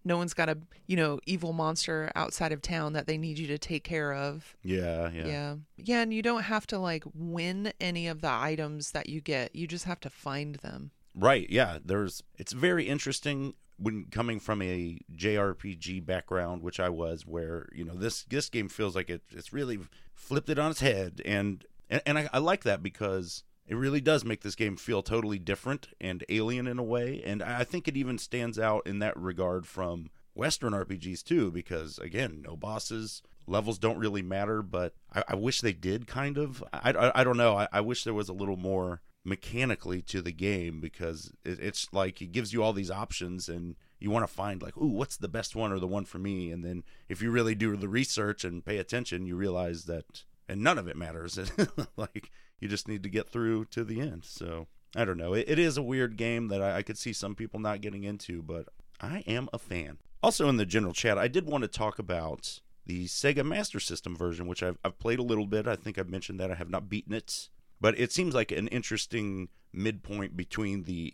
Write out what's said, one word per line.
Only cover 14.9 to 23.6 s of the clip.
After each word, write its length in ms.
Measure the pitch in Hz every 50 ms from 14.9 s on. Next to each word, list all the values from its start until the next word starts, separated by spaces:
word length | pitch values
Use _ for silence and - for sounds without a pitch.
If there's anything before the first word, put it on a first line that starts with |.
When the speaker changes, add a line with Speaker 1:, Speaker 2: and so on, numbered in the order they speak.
| 85 - - -
Speaker 2:
J 280 | 85 78 90 107 104
R 160 | 104 101 98 92
P 220 | - - 101 92
G 260 | 82 82 90 95 92
background, 600 | 82 82 92 90 - - 95 92 87 85 90 87
which 200 | 80 90 - -
I 80 | 92 90
was, 360 | 87 80 85 82 85 80 -
where, 440 | - 80 85 82 80 85 82 - - -
you 120 | - 85
know, 100 | 82 87
this, 280 | 90 101 117 - - -
this 260 | - 123 143 151 -
game 180 | - 117 101
feels 260 | 92 - - 107 98 85
like 160 | 95 92 -
it, 120 | 87 82 - -
it's 220 | - 87 - - -
really 260 | 139 143 127 113 98 82 - - - - - -
flipped 360 | - - - 135 143 - -
it 100 | 156 143
on 120 | 151 160
its 100 | 156 -
head. 400 | 131 139 110 95 95 87 92 - -
And, 400 | - 104 101 101 101 95 92 - - - - - -
and, 120 | 110 - -
and 120 | 143 147
I, 120 | 151 147 147 -
I 60 | 131
like 240 | 151 170 175 165 -
that 200 | 117 98 92 87
because 600 | 98 - - 107 98 95 95 90 82 - - - - - _